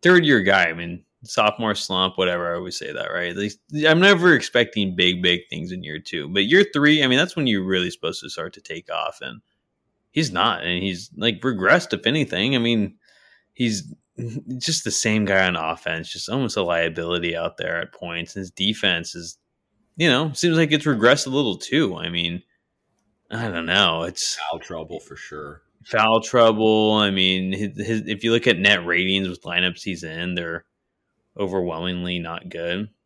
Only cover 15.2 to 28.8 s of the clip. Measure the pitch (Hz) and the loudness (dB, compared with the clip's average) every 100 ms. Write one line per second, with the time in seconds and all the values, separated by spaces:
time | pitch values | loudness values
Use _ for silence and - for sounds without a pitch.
15.2 | 101 95 92 87 80 82 - 82 80 80 | 2 2 2 0 -4 -6 -6 -8 -8 -12
16.2 | - 123 123 - 87 85 85 82 82 87 | -6 -4 -2 -2 -2 0 -2 -4 -4 -4
17.2 | 85 82 85 - 87 85 85 - 87 85 | -4 -4 -6 -6 -8 -6 -8 -12 -12 -10
18.2 | 85 - 92 - 95 107 101 87 82 87 | -10 -10 -12 -4 -2 0 0 -2 -4 -12
19.2 | 85 - _ _ _ _ _ - 165 127 | -14 -18 _ _ _ _ _ -2 2 2
20.2 | 156 143 175 165 156 151 151 123 113 131 | 0 -2 0 2 2 2 0 4 6 4
21.2 | 135 131 131 90 - 139 135 85 85 87 | 2 -2 -2 -4 -2 0 0 -2 -6 -4
22.2 | 85 87 _ _ _ _ _ _ _ _ | -4 -6 _ _ _ _ _ _ _ _
23.2 | _ 113 117 85 82 92 95 82 85 92 | _ -8 -6 -6 -2 2 2 2 -4 -6
24.2 | - - 76 82 - 85 78 82 - - | -6 -6 -6 -8 -8 -12 -10 -14 -14 -20
25.2 | - 76 73 76 _ _ - 117 110 113 | -16 -14 -14 -16 _ _ -4 2 4 4
26.2 | 110 127 113 107 110 110 110 107 104 98 | 4 6 6 6 4 4 4 4 2 4
27.2 | 95 92 92 95 104 - 107 113 95 104 | 2 2 0 -4 -6 -6 -4 -4 -4 -4
28.2 | 113 117 120 92 98 101 | 0 2 2 4 4 4